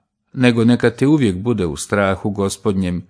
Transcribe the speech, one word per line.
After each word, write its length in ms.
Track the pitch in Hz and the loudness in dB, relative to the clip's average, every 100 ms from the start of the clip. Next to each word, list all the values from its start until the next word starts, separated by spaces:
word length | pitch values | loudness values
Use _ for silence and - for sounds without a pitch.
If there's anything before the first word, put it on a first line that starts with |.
| _ _ _ | _ _ _
nego 320 | 131 123 117 117 | 0 2 4 2
neka 240 | 120 120 | 4 2
ti 160 | 113 135 | 0 2
uvijek 300 | 156 120 90 | 2 2 0
bude 300 | 110 110 87 | -2 -2 -2
u 120 | 71 | -4
strahu 520 | - 101 98 95 107 | -4 0 0 0 -4
Gospodnjem, 800 | 98 98 - 110 95 92 87 | -4 -4 -4 -4 -2 -2 -4